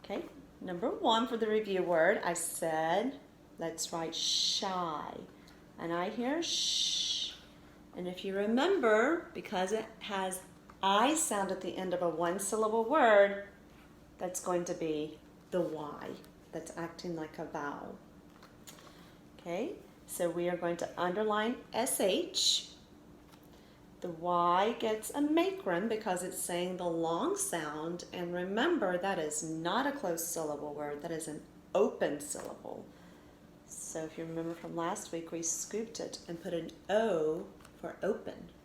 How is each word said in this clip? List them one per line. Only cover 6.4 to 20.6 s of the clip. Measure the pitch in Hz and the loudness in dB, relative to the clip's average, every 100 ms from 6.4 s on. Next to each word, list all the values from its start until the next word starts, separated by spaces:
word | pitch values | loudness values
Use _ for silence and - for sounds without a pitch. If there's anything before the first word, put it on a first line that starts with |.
sh. | 330 - - - - - - - - - - - - - - - | 0 0 0 2 2 0 0 -2 -4 -8 -20 -20 -20 -20 -18 -8
And | 180 | -8
if | 180 | -6
you | 196 | -4
remember, | 190 208 233 320 392 240 214 247 339 - | 0 2 4 4 4 6 6 6 2 -2
because | - 175 190 185 | -12 -4 -2 0
it | 220 220 - | 0 -4 -10
has | - 196 190 185 - - - - | -6 -2 -2 -4 -10 -20 -20 0
I | 190 202 247 | 4 6 6
sound | 320 - 208 190 | 4 2 0 0
at | 185 | -2
the | 185 - | -4 -4
end | 185 | -2
of | 175 | 2
a | 175 | 0
one | 156 170 190 | 2 0 0
syllable | - 214 214 220 | -2 0 2 2
word, | 226 302 247 208 202 202 - - - - - - - - | 4 6 8 10 8 6 -8 -16 -20 -20 -20 -20 -20 -8
that's | 180 180 | -6 -4
going | - 175 | 0 0
to | 175 | 0
be | 165 160 151 156 - - - - | -4 -2 -2 -4 -8 -20 -20 -4
the | 185 | 0
Y | 160 156 147 - - - - - - | 0 -2 -8 -8 -10 -10 -14 -20 -10
that's | 165 160 - | -10 -10 -8
acting | 165 - 175 | -8 -8 -6
like | 165 156 - | -6 -6 -8
a | |
vowel. | 156 160 143 143 - - - - - - - - - - - - - - - - | -8 -6 -6 -6 -10 -14 -18 -20 -20 -20 -20 -20 -20 -20 -20 -20 -20 -20 -20 -16
Okay, | 175 175 277 - - - | -6 -4 -4 -6 -14 -20
so | - - 175 | -14 -2 0
we | 165 175 | 0 0
are | |
going | 175 | 0